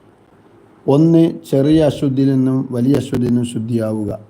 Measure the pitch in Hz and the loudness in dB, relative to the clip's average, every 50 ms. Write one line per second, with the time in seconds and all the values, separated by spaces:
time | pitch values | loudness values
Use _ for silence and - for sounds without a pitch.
0 | _ _ _ _ _ _ _ _ _ _ _ _ _ _ _ _ _ - 135 147 | _ _ _ _ _ _ _ _ _ _ _ _ _ _ _ _ _ 2 2 4
1 | 160 165 165 165 165 165 - - - - 147 135 135 151 156 160 156 143 - - | 4 4 4 4 4 2 0 -6 -6 -2 0 0 2 2 2 2 2 2 0 -2
2 | 151 143 127 135 135 139 135 131 131 131 131 131 139 - 123 120 120 135 143 - | -4 -2 0 0 0 2 2 0 0 0 -2 -2 -4 -4 -4 -2 0 0 0 0
3 | - - - - 123 120 120 120 120 - - 113 110 117 120 113 110 110 107 110 | -2 -4 -4 -4 -2 0 0 -2 -2 -4 -6 -8 -6 -4 -4 -4 -4 -4 -6 -6
4 | 107 101 104 - - | -6 -8 -8 -10 -14